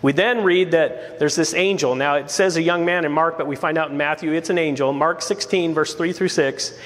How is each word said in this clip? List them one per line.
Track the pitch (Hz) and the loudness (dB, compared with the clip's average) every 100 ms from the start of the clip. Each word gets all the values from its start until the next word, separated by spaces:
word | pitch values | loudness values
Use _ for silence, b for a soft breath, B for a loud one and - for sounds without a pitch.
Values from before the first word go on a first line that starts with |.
We | 139 | 2
then | 139 214 240 190 | 2 2 2 4
read | 180 180 | 4 4
that | 165 156 - - - | 2 2 -2 -12 -2
there's | 151 170 | 0 2
this | 156 | 0
angel. | 180 190 190 139 | 2 0 2 0
Now, | 127 143 147 | 0 2 0
it | 147 | -2
says | - 190 165 | 0 2 2
a | |
young | 165 175 170 | 0 2 0
man | 175 | 0
in | 156 | 0
Mark, | 151 165 165 | 0 0 0
but | 139 | -6
we | 139 | -2
find | 160 160 | -2 0
out | 151 | -2
in | 143 | -2
Matthew | 147 156 160 | -2 -2 -2
it's | 165 165 | -2 0
an | 175 | 0
angel. | 160 135 135 | 0 0 0
Mark | 139 160 170 | 2 0 0
sixteen, | - 196 - 190 170 | -4 -4 -2 0 0
verse | 156 151 | 0 -2
three | - 170 | -2 -4
through | 170 185 | 0 -2
six. | - 139 135 - - | 2 0 -2 -10 -10